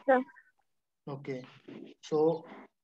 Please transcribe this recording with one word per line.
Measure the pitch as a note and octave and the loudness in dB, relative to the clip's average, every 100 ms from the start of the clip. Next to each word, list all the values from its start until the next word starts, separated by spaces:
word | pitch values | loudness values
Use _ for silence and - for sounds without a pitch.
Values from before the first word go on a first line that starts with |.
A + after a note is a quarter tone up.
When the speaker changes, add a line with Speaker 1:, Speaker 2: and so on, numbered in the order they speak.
Speaker 1:
sir। | - B3+ C4 - - _ _ _ _ _ - | 4 4 2 -8 -20 _ _ _ _ _ -10
Speaker 2:
Okay, | C#3 C#3+ B2+ B2+ - - - - - | -8 -8 -8 -10 -20 -18 -18 -18 -18
so | - D#3 D#3 E3 - - - _ | -2 2 4 2 -4 -18 -20 _